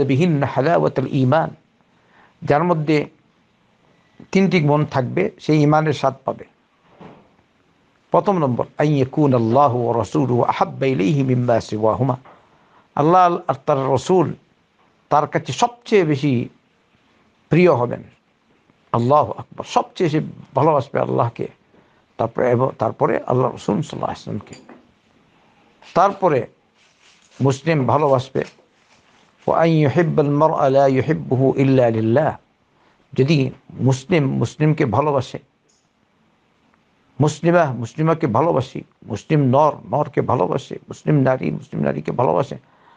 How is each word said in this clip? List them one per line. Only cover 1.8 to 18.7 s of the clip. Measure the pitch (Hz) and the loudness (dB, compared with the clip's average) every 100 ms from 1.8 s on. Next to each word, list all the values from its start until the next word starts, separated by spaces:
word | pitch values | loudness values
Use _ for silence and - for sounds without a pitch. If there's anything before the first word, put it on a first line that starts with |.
| _ _ _ _ _ _ | _ _ _ _ _ _
যার | - 147 | -2 0
মধ্যে | 175 160 151 151 - _ _ _ _ _ _ _ _ _ _ _ - | 2 -2 0 -2 -2 _ _ _ _ _ _ _ _ _ _ _ -2
তিনটি | 190 190 180 | 0 2 2
গুণ | 147 147 143 | 2 2 0
থাকবে, | 139 123 127 202 - | -2 -4 -2 -4 -6
সে | - 156 | 0 2
ঈমানের | 147 156 156 - | 4 4 2 -2
স্বাদ | 135 127 | -2 -4
পাবে। | - 107 - _ _ _ _ _ - - _ _ _ _ _ _ _ _ - | -8 -10 -14 _ _ _ _ _ -20 -20 _ _ _ _ _ _ _ _ -2
প্রথম | 170 175 185 | 0 0 0
নম্বর, | 139 117 - - | 0 -2 -6 -2
أن | 151 143 | 0 2
يكون | 131 - 143 127 | 0 0 2 2
الله | 113 131 143 123 117 | 2 2 2 2 -2
ورسوله | 117 104 156 127 120 - | -2 -2 -2 0 0 0
أحب | - 175 131 135 | 0 -4 -2 -2
إليه | 135 185 143 131 | 0 0 0 0
مما | 123 123 113 - | 0 2 0 -2
سواهما। | 107 110 98 135 127 - - _ _ _ _ _ - | -2 0 0 -2 -2 -10 -20 _ _ _ _ _ -2
আল্লাহ | 151 185 180 175 - | 2 4 4 0 -6
আর | 131 - | -6 -2
তার | 139 135 | -2 0
রসুল | 131 - 185 151 - _ _ _ _ _ _ - | -2 2 0 0 -4 _ _ _ _ _ _ -2
তার | 147 147 | 0 0
কাছে | 165 160 | -4 -6
সবচেয়ে | - 240 - - 208 | -2 -2 -2 0 2
বেশি | 156 135 147 120 - _ _ _ _ _ _ _ _ _ - | 2 0 0 -2 -4 _ _ _ _ _ _ _ _ _ 0
প্রিয় | 156 180 123 | 4 4 4
হবেন। | 123 - - _ _ _ _ _ _ | 0 -6 -12 _ _ _ _ _ _